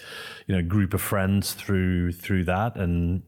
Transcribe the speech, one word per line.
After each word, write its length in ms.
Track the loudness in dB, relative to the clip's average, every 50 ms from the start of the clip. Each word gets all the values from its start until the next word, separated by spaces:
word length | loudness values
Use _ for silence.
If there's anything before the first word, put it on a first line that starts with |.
| -18 -16 -16 -14 -14 -16 -16 -10 -4
you 100 | 0 0
know, 100 | 0 2
group 280 | 2 2 2 2 2 0
of 80 | -2
friends 500 | -2 0 0 2 2 2 2 2 0 -2
through, 600 | -6 -8 -2 0 0 2 2 2 2 2 0 0
through 320 | -2 -4 -2 0 0 0 2
that 320 | 2 2 0 0 -2 -2
and 460 | -2 0 0 2 2 2 0 0 -2 -4